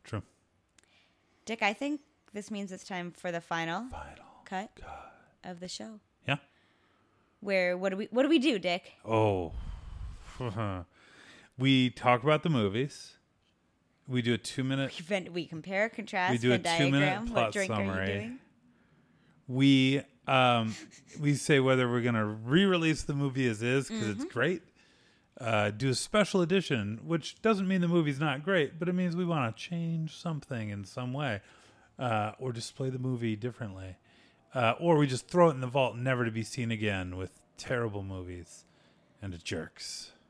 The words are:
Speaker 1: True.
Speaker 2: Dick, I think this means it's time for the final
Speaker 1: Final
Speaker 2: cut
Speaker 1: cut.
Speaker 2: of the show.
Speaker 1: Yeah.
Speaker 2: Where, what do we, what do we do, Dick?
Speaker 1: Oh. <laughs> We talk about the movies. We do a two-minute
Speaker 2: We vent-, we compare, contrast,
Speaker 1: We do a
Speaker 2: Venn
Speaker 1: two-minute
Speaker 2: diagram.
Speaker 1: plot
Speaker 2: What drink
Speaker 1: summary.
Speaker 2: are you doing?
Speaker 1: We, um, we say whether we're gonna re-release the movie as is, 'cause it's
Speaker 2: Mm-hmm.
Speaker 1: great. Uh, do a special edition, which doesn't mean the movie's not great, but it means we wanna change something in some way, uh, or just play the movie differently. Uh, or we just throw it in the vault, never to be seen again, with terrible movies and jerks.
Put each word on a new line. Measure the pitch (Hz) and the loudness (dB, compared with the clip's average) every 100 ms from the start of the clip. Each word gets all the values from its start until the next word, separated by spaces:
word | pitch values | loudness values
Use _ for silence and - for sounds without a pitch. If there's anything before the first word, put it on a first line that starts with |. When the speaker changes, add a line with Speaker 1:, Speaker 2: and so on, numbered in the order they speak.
Speaker 1:
True. | - 107 - _ _ _ _ _ _ _ _ _ _ _ | -6 -8 -8 _ _ _ _ _ _ _ _ _ _ _
Speaker 2:
Dick, | - 226 | -10 0
I | 208 | 0
think | 214 285 294 _ _ _ | 0 -2 -4 _ _ _
this | 202 202 | -12 -10
means | 208 202 | -8 -8
it's | 185 - | -10 -8
time | 185 175 | -8 -8
for | 165 180 | -8 -6
the | 170 | -6
final | 170 165 165 175 254 | -4 -4 -2 -4 -6
Speaker 1:
Final | 247 - - - - - | -12 -14 -18 -20 -20 -10
Speaker 2:
cut | 190 220 - | -8 -8 -14
Speaker 1:
cut. | - - - - _ _ | -16 -16 -18 -20 _ _
Speaker 2:
of | 185 180 | -16 -14
the | 180 | -12
show. | - 214 214 _ _ - | -12 -14 -18 _ _ -6
Speaker 1:
Yeah. | 143 _ _ _ _ _ _ _ _ _ _ | -6 _ _ _ _ _ _ _ _ _ _
Speaker 2:
Where, | 202 190 180 180 | 0 2 2 0
what | 190 | -2
do | 190 | -4
we, | 214 | -4
what | 233 | 0
do | 277 | 4
we | 320 | 4
do, | 269 220 | 4 2
Dick? | 180 175 - - - | 0 -4 -6 -18 -2
Speaker 1:
Oh. | 110 107 95 85 - - - - - - - - - | 2 4 2 -2 -6 -10 -12 -12 -12 -12 -14 -16 -8
<laughs> | 127 107 107 92 85 _ - - - - - - | -6 -4 -4 -6 -10 _ -20 -20 -20 -20 -20 0
We | 135 131 127 | 4 6 4
talk | - 127 123 | 2 4 4
about | 131 151 | 4 2
the | 170 | 4
movies. | 139 104 104 143 - - - _ _ _ _ _ _ _ _ - | 4 4 2 -2 -6 -20 -20 _ _ _ _ _ _ _ _ -4
We | 127 | 0
do | 117 | 2
a | 117 | 0
two-minute | - - 131 135 135 - | -2 -4 -2 -2 -4 -6
Speaker 2:
We | 160 | -4
vent-, | 202 170 | -4 -4
we | 175 160 | -8 -8
compare, | 165 151 196 220 | -10 -6 -2 -2
contrast, | - 214 202 180 | -4 -6 -2 0
Speaker 1:
We | 120 | 2
do | 120 | 2
a | 123 | 2
Speaker 2:
Venn | - 170 | 2 0
Speaker 1:
two-minute | 143 139 143 | 2 2 2
Speaker 2:
diagram. | - - | 0 -2
Speaker 1:
plot | 226 113 | 0 0
Speaker 2:
What | |
drink | 104 95 | 0 -2
Speaker 1:
summary. | 107 98 95 | -2 -2 -2
Speaker 2:
are | 95 | -2
you | 139 | -4
doing? | 220 254 _ _ _ _ _ _ _ _ _ _ - | -6 -12 _ _ _ _ _ _ _ _ _ _ -6
Speaker 1:
We, | 127 139 135 131 139 - _ - | 4 6 8 6 4 -2 _ 0
um, | 135 127 120 110 104 - - - - | 4 6 4 2 -6 -14 -20 -20 -2
we | 147 143 | 0 0
say | - 143 | 4 4
whether | 131 127 123 | 6 4 4
we're | 120 | 2
gonna | 120 117 107 | 2 2 0
re-release | 107 113 156 196 180 160 156 | -4 2 4 6 4 2 0
the | - | -2
movie | 143 143 127 127 | -2 -2 0 0
as | 107 | 0
is, | 120 131 131 | 2 0 0
'cause | 220 107 | -4 -4
it's | 104 311 | -4 -6
Speaker 2:
Mm-hmm. | |
Speaker 1:
great. | - 139 190 - _ _ _ _ _ _ - | 0 0 0 -6 _ _ _ _ _ _ -8
Uh, | 117 110 104 | 0 2 2
do | 107 135 | 0 0
a | 123 | 0
special | - 208 202 190 | 0 0 2 2
edition, | 170 190 - 131 101 110 151 | 2 2 2 -2 -2 -6 -4
which | 165 - - | -4 -4 -4
doesn't | 220 208 185 | 0 2 2
mean | 190 | 2
the | 175 | 4
movie's | 170 151 135 | 2 2 0
not | 156 135 | -2 -2
great, | 151 190 135 165 | 0 0 0 -2
but | 175 | -2
it | |
means | 180 180 170 | 0 0 0
we | |
wanna | 180 165 120 | 0 0 0
change | - - 170 165 165 160 - | -4 -8 -4 -2 -2 -4 -6
something | 170 156 - 120 107 | -6 -6 -6 -6 -4
in | 101 | -6
some | 95 - 123 | -8 -8 -6
way, | 131 147 101 - - - _ _ - | -4 -4 -4 -8 -20 -20 _ _ -6
uh, | 131 107 107 - | -2 0 -2 -4
or | 131 | -8
just | 117 - - | -8 -10 -6
play | 135 | -6
the | 127 | -4
movie | 127 123 117 107 | -4 -2 -2 -2
differently. | 123 117 113 95 95 90 _ _ _ _ _ | -6 -8 -10 -10 -14 -16 _ _ _ _ _
Uh, | 131 117 120 | 2 2 4
or | 170 156 | 4 6
we | 143 | 6
just | 127 - | 2 0
throw | 175 170 | 6 6
it | |
in | 135 | 4
the | 127 | -2
vault, | 135 127 113 | 0 0 0
never | 127 127 117 | 0 0 0
to | |
be | 110 | -2
seen | 110 - 117 | -6 -4 -2
again, | 110 107 98 92 90 | 0 0 -2 -4 -6
with | 92 - _ - | -10 -12 _ -18
terrible | - 127 117 101 | -6 -2 -2 -4
movies | 98 95 90 90 87 - _ _ _ _ _ _ | -8 -8 -10 -12 -14 -20 _ _ _ _ _ _
and | 101 87 | -12 -10
jerks. | - 90 80 - - - - _ _ | -6 -6 -8 -14 -14 -14 -16 _ _